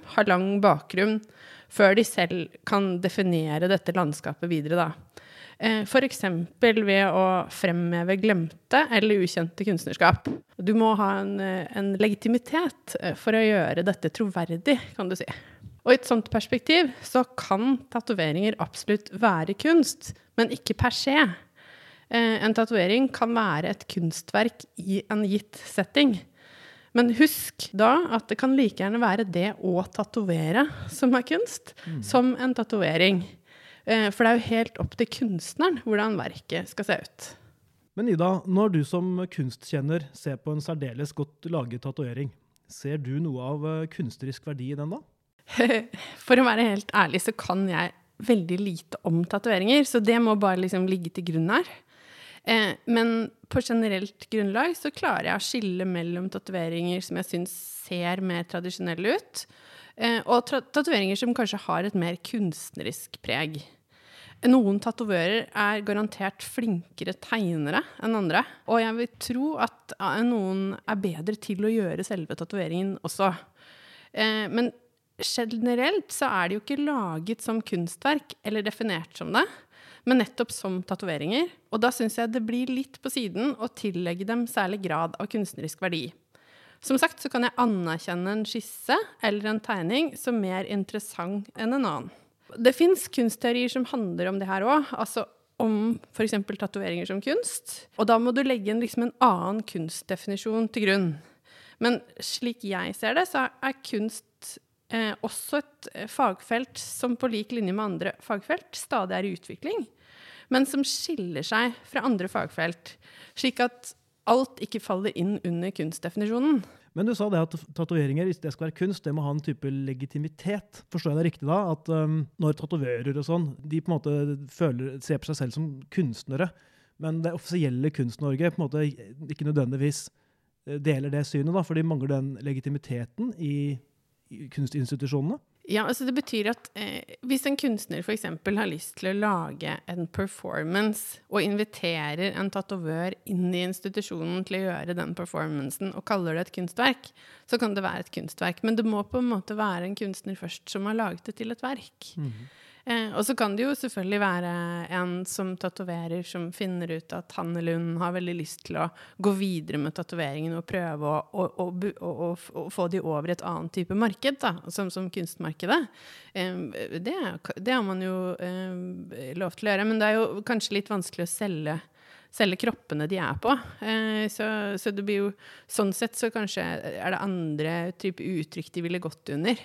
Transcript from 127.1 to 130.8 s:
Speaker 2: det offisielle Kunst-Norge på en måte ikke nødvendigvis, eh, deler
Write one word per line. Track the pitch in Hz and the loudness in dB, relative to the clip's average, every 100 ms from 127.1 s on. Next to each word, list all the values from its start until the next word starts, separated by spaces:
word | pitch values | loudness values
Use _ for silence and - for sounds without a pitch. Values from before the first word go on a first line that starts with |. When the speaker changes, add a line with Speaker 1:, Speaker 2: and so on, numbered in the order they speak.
| 160 | -2
Speaker 2:
det | 165 | -2
offisielle | 165 - 175 143 123 147 | -4 -4 0 2 2 0
Kunst-Norge | 151 120 - 147 135 170 | 0 -4 -2 -2 2 0
på | 175 | 2
en | 143 | -2
måte | 151 147 127 101 135 143 | 0 -2 -4 -16 -16 -12
ikke | 147 151 | -4 2
nødvendigvis, | 151 127 135 143 143 - _ _ _ _ _ - | 2 2 2 0 0 -8 _ _ _ _ _ -10
eh, | |
deler | 147 | -2